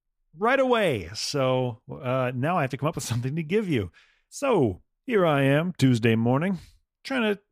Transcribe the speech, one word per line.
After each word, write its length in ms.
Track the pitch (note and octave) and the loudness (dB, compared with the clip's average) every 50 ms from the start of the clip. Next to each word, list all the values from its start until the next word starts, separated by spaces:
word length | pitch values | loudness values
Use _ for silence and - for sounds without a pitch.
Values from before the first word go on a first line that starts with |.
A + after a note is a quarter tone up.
| _ _ _ _ _ _ - | _ _ _ _ _ _ -8
right 240 | D#3 G#3 A#3 C4+ C4+ | -4 0 0 2 2
away. 520 | C4 B3+ A#3+ A3+ G#3 E3 C3 G2+ E2+ E2 | 2 2 2 2 2 2 0 -2 -4 -8
So, 680 | A2 - - - - C#3+ C3 C3 C3 B2+ B2+ B2 A2+ - _ - | -10 -10 -8 -4 -2 0 0 2 2 0 0 -2 -6 -8 _ -16
uh, 400 | C#3 D3 - B2 C3 C3 B2+ B2 C3 | -14 -8 -6 -4 -2 -2 -2 -2 -4
now 220 | A#2+ C3 D#3+ F#3 | -4 -2 -2 0
I 60 | F3 | -2
have 80 | C#3 B2+ | -2 -2
to 80 | - B2 | -4 -4
come 100 | C3+ D#3+ | -4 -4
up 60 | - | -4
with 100 | C3+ - | -6 -6
something 320 | - A2+ A#2+ A#2+ C3 D3 | -6 -6 -4 -4 -4 -6
to 60 | E3+ | -6
give 260 | D#3+ D3 F#3+ A3+ G#3+ F3 | -4 -2 -2 -2 0 0
you. 240 | D3 A2 F#2+ E2 - _ _ _ _ _ _ _ | 0 -2 -2 -4 -8 _ _ _ _ _ _ _
So, 500 | - - C#4+ C4+ A#3+ F3+ C3 G#2+ F2+ - _ _ _ _ - | -10 -4 -2 0 2 2 2 2 0 -4 _ _ _ _ -6
here 220 | C4 A#3+ G3 F3 | 0 2 2 4
I 160 | D#3+ D3 C#3 | 4 4 4
am, 320 | C#3 C3+ C#3 D3+ E3+ F3+ - | 4 4 2 2 0 -2 -2
Tuesday 400 | - C3+ C3 B2 A2 A2+ A#2 A2 | 2 2 4 4 4 4 2 4
morning, 420 | A2+ A#2 A#2+ B2+ C#3 E3+ G3 F#3+ D#3+ - - _ _ _ _ _ _ - | 4 2 2 2 0 0 -2 -4 -6 -8 -16 _ _ _ _ _ _ -10
trying 300 | - C4+ B3+ A3+ G#3+ G3+ | -6 -4 -2 -2 -2 -2
to, 60 | - _ _ | -4 _ _